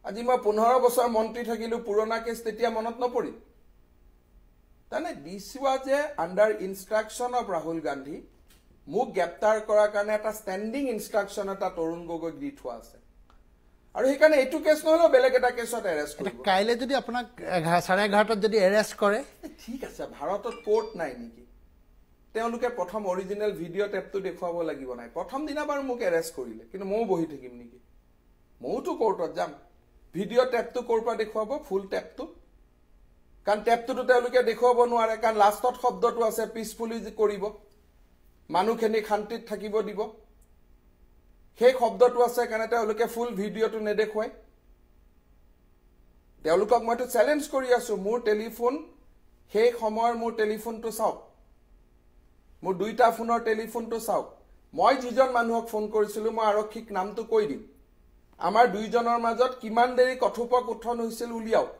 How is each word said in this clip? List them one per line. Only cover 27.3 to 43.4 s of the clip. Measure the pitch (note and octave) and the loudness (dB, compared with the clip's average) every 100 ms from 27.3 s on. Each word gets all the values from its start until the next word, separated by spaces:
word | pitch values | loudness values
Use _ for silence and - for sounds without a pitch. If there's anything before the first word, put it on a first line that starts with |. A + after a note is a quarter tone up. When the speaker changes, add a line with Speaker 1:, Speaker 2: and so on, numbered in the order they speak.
Speaker 1:
থাকিম | C#3 B2+ A#2+ | -8 -16 -18
নেকি? | A#2 - _ _ _ _ _ _ _ _ | -20 -20 _ _ _ _ _ _ _ _
ময়োতো | B2+ A3+ C#4 D#4 | -6 -4 -4 0
কোৰ্টত | A3 F3+ E3 F3 | 0 0 -4 -4
যাম। | E3 C#3+ - _ _ _ _ | -6 -8 -20 _ _ _ _
ভিডিঅ' | E3 G#3 A#3+ B3+ | -6 2 2 4
টেপটো | A#3+ A3+ B3 A#3+ | 0 -2 -6 0
ক'ৰ | A3+ A#3 | 0 0
পৰা | G#3+ | -2
দেখুৱাব, | G#3+ G#3+ G#3+ C#4+ - | -2 -2 -4 -6 -2
ফুল | F#3+ F#3+ | -4 -2
টেপটো? | - - - D4+ - _ _ _ _ _ _ _ _ _ - - | -6 -6 -12 -14 -14 _ _ _ _ _ _ _ _ _ -8 -2
কাৰণ | G#3+ A#3 | 0 2
টেপটোতো | A#3 A#3 - | 2 0 -2
তেওঁলোকে | G#3 B3 B3 B3+ A3+ | 4 4 6 2 2
দেখুৱাব | A3 B3 A#3+ A#3+ | 4 4 6 4
নোৱাৰে, | A#3 A3+ A3 | 4 2 2
কাৰণ | A3+ G#3+ | 0 6
লাষ্টত | G#3 G#3 B3 A#3+ | 4 6 -2 2
শব্দটো | B3 F#3 A#3 A3+ A3+ | -2 2 0 2 0
আছে | A#3 A3 A3+ | 0 -4 -6
পিচফুলি | A3 - A3+ A#3 G#3 G#3 | -10 -8 -6 -6 -8 0
কৰিব, | G#3 G3+ G#3 - - _ _ _ _ _ - _ - | 2 2 -6 -8 -20 _ _ _ _ _ -20 _ -2
মানুহখিনিক | E3 G#3 A3+ A3 A3 G#3+ | 2 2 2 2 0 0
শান্তিত | G#3 G#3 A#3 - | -2 -2 -10 -8
থাকিব | G#3 G#3 G#3+ G3 | -8 -2 -2 -2
দিব। | G3 A3+ - _ _ _ _ _ - _ _ _ _ _ _ - - | -6 -8 -10 _ _ _ _ _ -20 _ _ _ _ _ _ -20 6
সেই | A#3+ B3+ | 6 6
শব্দটো | A#3 F#3+ B3 A#3+ A#3+ | 0 4 4 6 2
আছে | A#3+ A#3 | 2 -2
কাৰণে | A3 A3 | -2 0
তেওঁলোকে | A#3 G#3+ G#3+ A#3 | 0 0 0 -2
ফুল | A3+ A#3+ F#3+ | -2 -4 -4